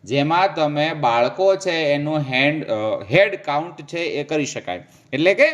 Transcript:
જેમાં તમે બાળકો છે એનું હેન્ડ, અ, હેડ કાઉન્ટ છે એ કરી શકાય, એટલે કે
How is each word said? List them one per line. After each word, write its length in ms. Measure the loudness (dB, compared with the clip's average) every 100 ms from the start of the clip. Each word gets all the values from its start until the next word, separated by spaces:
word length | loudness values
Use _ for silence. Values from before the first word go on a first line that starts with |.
જેમાં 520 | -2 -2 2 2 2 0
તમે 380 | -2 0 -2
બાળકો 600 | 0 0 2 2 2 2 2
છે 380 | 0 0 0
એનું 280 | 0 0 -2
હેન્ડ, 440 | 0 2 2 0 -4
અ, 360 | -4 -2 -4 0
હેડ 240 | 2 2 0
કાઉન્ટ 460 | -4 -4 -4 -12
છે 180 | -10 -6
એ 240 | -4 -4
કરી 220 | -2 -2 -2
શકાય, 380 | -6 -8 -10 -12 _ _
એટલે 200 | 0 2
કે 120 | 4 2